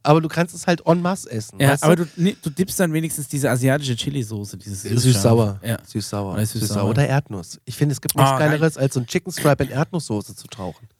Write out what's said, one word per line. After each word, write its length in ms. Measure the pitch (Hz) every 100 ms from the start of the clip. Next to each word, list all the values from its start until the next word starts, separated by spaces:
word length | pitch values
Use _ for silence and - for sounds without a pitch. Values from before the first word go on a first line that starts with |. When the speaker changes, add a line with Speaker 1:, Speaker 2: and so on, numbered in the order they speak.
Speaker 1:
Aber 180 | 143 160
du 80 | 160
kannst 260 | 165 170
es 120 | 170 -
halt 160 | 170 -
en 140 | 175
masse 300 | 175 190 -
essen, 280 | 113 107 98
Speaker 2:
Ja, 120 | 139
Speaker 1:
weißt 140 | 143
Speaker 2:
aber 120 | 156 170
Speaker 1:
du? 80 |
Speaker 2:
du, 60 | 165 -
nee, 200 | 175 240
du 80 | 165
dippst 280 | 139 190 -
dann 140 | 175
wenigstens 360 | 156 160 - 139
diese 220 | 147 131
asiatische 460 | 120 131 143 139 113
Chili-Soße, 600 | - 139 107 107 101 92
dieses 240 | 104 95
Speaker 1:
Süß-sauer. 760 | 104 117 127 113 117 117 104 98
Speaker 2:
Ja. 140 | 113 113 -
Speaker 1:
Süß-sauer. 480 | 110 101 101 98
Speaker 2:
Oder 100 | -
süß-sauer. 160 | 110 117 104
Speaker 1:
Süß-sauer. 220 | 101 101
Oder 160 | 110 143
Erdnuss. 500 | 135 - 101 85 -
Ich 120 | - -
finde, 180 | 147
es 60 | 139
gibt 120 | -
nichts 160 | - 135
Speaker 2:
Ah, 80 | 135
nein. 120 | 151
Speaker 1:
Geileres, 260 | 151 160 143
als 160 | 135
so 80 | 131
ein 60 | 120
Chicken 260 | 180 185
Stripe 320 | - 151 135
in 60 | 135
Erdnusssoße 680 | 127 156 175 - 107 - 101
zu 120 | -
tauchen. 380 | - 92 - 113 _